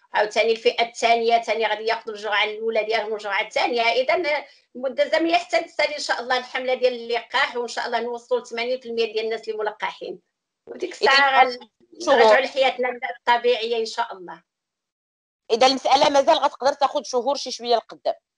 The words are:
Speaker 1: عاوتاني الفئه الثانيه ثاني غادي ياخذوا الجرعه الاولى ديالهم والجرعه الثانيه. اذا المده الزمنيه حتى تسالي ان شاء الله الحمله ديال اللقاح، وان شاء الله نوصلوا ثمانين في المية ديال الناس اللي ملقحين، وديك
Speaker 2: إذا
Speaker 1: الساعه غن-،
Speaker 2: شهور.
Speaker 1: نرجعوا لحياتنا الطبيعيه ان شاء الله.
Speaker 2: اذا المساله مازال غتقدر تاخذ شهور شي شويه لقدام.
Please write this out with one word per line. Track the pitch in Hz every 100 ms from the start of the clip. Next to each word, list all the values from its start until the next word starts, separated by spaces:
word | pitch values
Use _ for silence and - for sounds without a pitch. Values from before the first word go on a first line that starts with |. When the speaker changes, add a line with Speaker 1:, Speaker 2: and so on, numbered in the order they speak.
| _
Speaker 1:
عاوتاني | 196 214 226 214
الفئه | 226 240 240 233
الثانيه | - 226 233 226 233
ثاني | 233 214 214
غادي | 208
ياخذوا | 220 220 220 208
الجرعه | 214 202
الاولى | 214 214 226 220
ديالهم | 214 220 214
والجرعه | 214 214 196
الثانيه. | 214 269 277 240
اذا | 233 233 254 349 302 294 269 _ _ 240
المده | 262 247
الزمنيه | 285 - 330 339
حتى | - 339
تسالي | 330 - 294 294
ان |
شاء | - 285
الله | 240 254
الحمله | 247 262 254
ديال | 254 247
اللقاح، | 247 233 233 226 269 294 247
وان | 233
شاء | - 247
الله | 233
نوصلوا | 233 240 233 247
ثمانين | 226 233 240 254
في | 233
المية | 233 226
ديال | 220 220
الناس | 226 220
اللي | 214
ملقحين، | 214 208 190 - 202 185 _ _ _ _ -
وديك | - 349 -
Speaker 2:
إذا | -
Speaker 1:
الساعه | 269 277 262 254
غن-، | 247 - _ _ - 339
Speaker 2:
شهور. | 269
Speaker 1:
نرجعوا | 220 240
لحياتنا | 262 277 262 247 247 240 254 -
الطبيعيه | - 240 240 240 226 233
ان | 220
شاء | - 233
الله. | 196 175 170 _ _ _ _ _ _ _ _ _ _ _
Speaker 2:
اذا | 226 262
المساله | 262 - 262 302
مازال | 277 277 311
غتقدر | 269 - 254
تاخذ | 285 269 294
شهور | 226 254 233 277
شي | 262
شويه | - 240 233
لقدام. | - - - - _